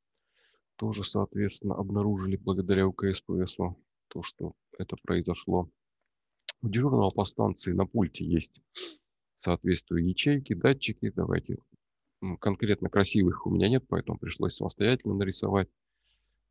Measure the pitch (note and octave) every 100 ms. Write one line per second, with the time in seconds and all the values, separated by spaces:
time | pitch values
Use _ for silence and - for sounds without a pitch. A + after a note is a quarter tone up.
0 | _ _ _ _ _ _ _ - A2 G#2
1 | G2+ G2+ G2 G2 G2+ - G2+ - G2 G2+
2 | G#2 G2+ F#2+ F#2+ - F#2+ F#2 F#2+ F#2+ F2+
3 | G2 F#2 - F#2 F#2 - F2+ F2+ _ _
4 | - E2 E2+ - F2 - _ - F#2 -
5 | - F2 F2 F2 - F2+ F2 _ _ _
6 | _ _ _ _ - - A2+ G#2 C#3 B2+
7 | G2 - G2 - G#2+ F#2+ - F2 F#2 A#2
8 | F2+ - - E2 - _ _ - - -
9 | _ _ _ - - F2 - F2 - F2
10 | E2+ F#2 D3 C#3+ C3 F2 A#2+ C#3 - G#2+
11 | A2 - F2 F2 - - - _ _ _
12 | _ _ F#2+ F2 G#2 G2 G#2+ G2+ - G#2
13 | F#2+ A2 F2+ - - F#2 F#2+ B2+ - E2+
14 | - E2 - - F#2 - G2 - G2+ B2+
15 | G#2 G2 G2 - G2+ G2 F#2 _ _ _
16 | _ _ _ _ _